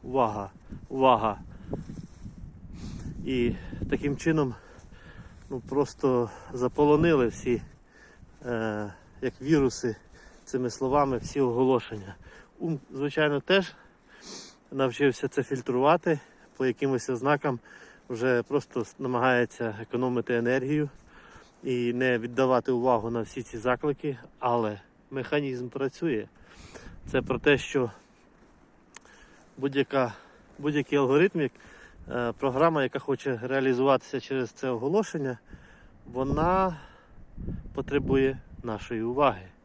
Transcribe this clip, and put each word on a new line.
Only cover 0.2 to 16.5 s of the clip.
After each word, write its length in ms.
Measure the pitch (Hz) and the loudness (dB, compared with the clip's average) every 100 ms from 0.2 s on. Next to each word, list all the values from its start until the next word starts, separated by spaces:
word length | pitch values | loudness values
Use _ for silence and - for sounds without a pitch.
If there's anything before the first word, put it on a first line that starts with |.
| 113 104 98 - - - - | 2 0 -8 -12 -18 -16 -8
увага". 500 | 135 131 113 110 98 - - - - - - - - - - - - - - - - - - | 4 6 6 4 -2 -10 -16 -10 -10 -10 -14 -16 -16 -16 -14 -16 -16 -16 -14 -12 -10 -10 -8
І 280 | - 131 120 101 - - 107 | -4 0 0 -2 -10 -8 -4
таким 260 | 135 143 143 | -2 -2 0
чином, 380 | 165 156 135 113 - - - - - - - - - | 2 2 2 -2 -16 -20 -20 -20 -20 -20 -20 -20 -10
ну, 100 | 131 | -10
просто 720 | - 135 139 - 139 123 117 - - | -4 0 0 0 2 2 0 -6 -12
заполонили 760 | 127 127 - 147 147 170 151 120 | -2 -2 4 4 6 6 4 2
всі, 360 | - 127 117 - - - - - - - - 123 | 0 -2 -2 -2 -20 -20 -20 -20 -20 -20 -14 -6
е, 460 | 117 110 104 101 - - - | -4 -2 -4 -6 -10 -20 -8
як 120 | 131 - | -8 -6
віруси, 540 | 131 156 131 - 120 107 - - - - | 2 4 4 0 -6 -6 -14 -20 -20 -20
цими 260 | - 127 123 | -8 -4 -4
словами 480 | - 131 143 139 123 | -4 0 2 2 -2
всі 220 | - 143 | -4 0
оголошення. 760 | 131 117 131 127 - 107 98 98 - - - - | 0 2 4 2 0 -12 -12 -16 -20 -20 -20 -8
Ум, 220 | 165 147 - | -4 -4 -6
звичайно, 480 | 139 143 156 151 143 | -6 -4 0 0 0
теж 320 | - 190 185 - - _ _ - - - - - _ | 2 2 2 -10 -20 _ _ -20 -18 -16 -18 -20 _
навчився 580 | 135 135 113 - 120 127 | -2 -2 2 2 2 -4
це 140 | - | -4
фільтрувати, 760 | 131 131 120 123 139 170 180 147 - - - | -2 -4 -2 2 4 4 2 -2 -4 -20 -20